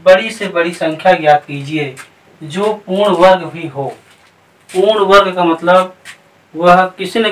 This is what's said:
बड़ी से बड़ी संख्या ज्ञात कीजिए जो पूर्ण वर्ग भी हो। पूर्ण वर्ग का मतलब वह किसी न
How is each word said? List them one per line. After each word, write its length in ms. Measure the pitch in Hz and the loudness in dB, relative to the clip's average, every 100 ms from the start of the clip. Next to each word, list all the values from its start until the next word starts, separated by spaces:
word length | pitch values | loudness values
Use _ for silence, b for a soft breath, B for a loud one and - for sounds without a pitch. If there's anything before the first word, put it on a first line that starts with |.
बड़ी 260 | 180 190 226 | 2 2 0
से 180 | - 190 | -8 -6
बड़ी 220 | 170 170 | -4 -4
संख्या 380 | 170 165 151 185 | -4 -6 -2 0
ज्ञात 300 | 175 151 147 | 2 2 0
कीजिए 500 | - 143 139 156 135 131 - _ _ _ | 0 -12 -8 -8 -8 -12 -20 _ _ _
जो 300 | 151 180 208 208 | -12 -4 -4 -4
पूर्ण 380 | - 196 208 170 | -6 -2 0 4
वर्ग 280 | 185 185 151 | 4 4 -2
भी 200 | 165 147 | -12 -12
हो। 240 | 139 131 - _ _ _ _ _ _ _ | -10 -10 -12 _ _ _ _ _ _ _
पूर्ण 340 | 185 202 214 | 0 2 2
वर्ग 300 | 190 196 190 | 4 4 4
का 100 | 180 | 0
मतलब 500 | 170 165 170 185 185 - - - _ _ _ | -2 0 2 2 0 -8 -20 -20 _ _ _
वह 300 | 156 175 180 185 - | -2 2 4 2 -6
किसी 220 | 180 226 | -6 -4
न 100 | 214 | -4